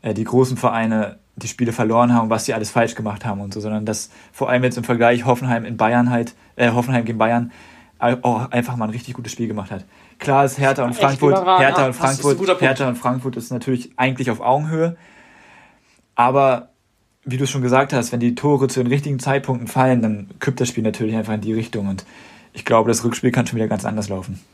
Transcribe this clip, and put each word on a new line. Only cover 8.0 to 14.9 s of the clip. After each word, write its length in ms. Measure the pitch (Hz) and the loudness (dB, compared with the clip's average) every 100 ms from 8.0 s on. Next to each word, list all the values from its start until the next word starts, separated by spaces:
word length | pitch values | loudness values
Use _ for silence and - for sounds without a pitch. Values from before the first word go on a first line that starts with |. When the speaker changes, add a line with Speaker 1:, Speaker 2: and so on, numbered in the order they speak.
| 120 123 | 0 0
Speaker 1:
auch 280 | 123 113 117 | 0 -2 -2
einfach 260 | 120 120 123 | -2 -2 -4
mal 80 | 107 | -4
ein 40 | |
richtig 240 | 113 - | -6 -10
gutes 180 | 123 113 | -12 -12
Spiel 160 | - 113 | -8 -6
gemacht 220 | 107 95 | -6 -8
hat. 140 | 98 - _ - _ | -12 -14 _ -20 _
Klar 260 | - 139 | 0 2
ist 140 | 139 135 | 2 2
Hertha 260 | 135 135 | 0 0
und 60 | 123 | -2
Speaker 2:
Echt 100 | 120 | 2
Speaker 1:
Frankfurt, 380 | 139 135 147 190 | 0 4 2 4
Speaker 2:
überragend. 280 | 180 185 180 | 4 4 4
Speaker 1:
Hertha 140 | 180 | 4
Speaker 3:
Ja, 60 | 131 | 0
Speaker 1:
und 20 | |
Speaker 3:
das 80 | 127 | 0
ist 60 | |
ein 40 | 135 | -2
Speaker 1:
Frankfurt, 300 | 135 143 135 | 0 0 0
Speaker 3:
guter 140 | 185 | 2
Punkt. 80 | 180 135 | 2 2
Speaker 1:
Hertha 200 | 131 135 | 2 -2
und 80 | 123 | -2
Frankfurt 400 | 127 127 127 120 | -2 -2 -4 -8
ist 140 | 113 | -8
natürlich 400 | 123 123 127 - - | -6 -2 -4 -4 -2
eigentlich 340 | 127 131 127 | -2 0 -4
auf 100 | 110 | -2
Augenhöhe, 560 | - 139 156 160 165 | 0 0 0 -2 -2